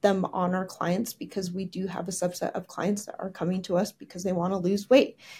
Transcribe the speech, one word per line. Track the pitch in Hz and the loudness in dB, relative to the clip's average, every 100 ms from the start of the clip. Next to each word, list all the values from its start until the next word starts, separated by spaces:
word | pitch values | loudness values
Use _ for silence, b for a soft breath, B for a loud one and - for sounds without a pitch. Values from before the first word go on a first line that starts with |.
them | 202 196 185 | 2 4 0
on | - 180 185 | 0 0 0
our | 190 | -2
clients, | - 170 180 233 | -2 0 0 -2
because | - - - 185 | -8 -8 -6 -6
we | 180 185 | -4 -6
do | - 190 | -4 -6
have | 185 180 | -4 -6
a | |
subset | 185 180 180 - | -2 -4 -2 -4
of | - 180 | -4 -8
clients | - 190 208 - | -2 0 0 -4
that | - | -8
are | 190 | -8
coming | 190 170 185 | -4 -2 -2
to | 185 175 | 0 0
us | 208 | 0
because | - - 180 | -4 -14 -6
they | 190 | -2
wanna | 180 175 196 | 0 0 0
lose | 175 202 202 | 2 2 6
weight. | 262 - - b b | 8 8 0 b b